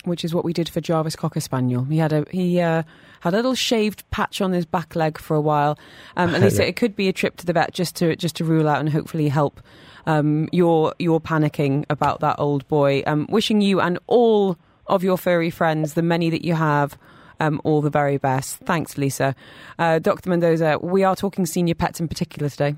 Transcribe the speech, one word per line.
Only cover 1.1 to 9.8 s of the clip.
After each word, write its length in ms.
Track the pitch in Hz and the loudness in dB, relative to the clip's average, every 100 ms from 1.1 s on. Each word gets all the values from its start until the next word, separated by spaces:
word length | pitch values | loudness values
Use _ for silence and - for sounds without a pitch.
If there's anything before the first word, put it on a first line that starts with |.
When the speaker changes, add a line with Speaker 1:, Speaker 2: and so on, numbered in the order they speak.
| - | -4
Speaker 1:
Cocker 240 | 156 160 | -4 -4
Spaniel. 440 | - 131 127 123 | -4 -2 0 -2
He 140 | 131 156 | 0 0
had 160 | 156 | 0
a, 140 | 151 147 | 0 -2
he, 320 | 185 180 175 | -2 0 0
uh, 220 | 170 165 160 - - - | 2 0 -4 -14 -20 -6
had 120 | 175 | -2
a 40 | 196 | 0
little 180 | 254 247 | 0 -2
shaved 520 | - 226 214 190 - | 0 0 0 -4 -10
patch 280 | - 196 - | -6 -6 -2
on 120 | 190 | -2
his 140 | 180 165 | -2 -2
back 280 | 185 160 170 | -4 -4 -2
leg 220 | 156 156 | -2 -4
for 180 | - 156 | -2 0
a 60 | |
while. 380 | 151 147 147 151 - - - - | 2 2 0 -2 -10 -20 -12 -2
Um, 200 | 175 165 | 0 4
and 80 | |
he 60 | 196 | 2
Speaker 2:
<laughs> 20 | |
Speaker 1:
said 160 | 202 175 | 4 0
it 80 | 180 | 0
could 200 | 240 196 | -4 0
be 120 | 190 | -2
a 60 | |
trip 240 | - - - | 0 -4 -4
to 80 | 175 | -2
the 60 | |
vet 200 | 170 - | 0 0
just 220 | - 170 - | -2 -6 0
to, 200 | 170 - | 0 0
just 200 | 170 - | -4 -4
to 80 | |
rule 240 | 160 160 151 | 0 2 2
out 100 | 139 | 0
and 80 | 151 | 0
hopefully 420 | 147 - 160 147 | -2 -4 -2 0
help, 300 | 139 139 - - - | 2 0 -2 -20 -20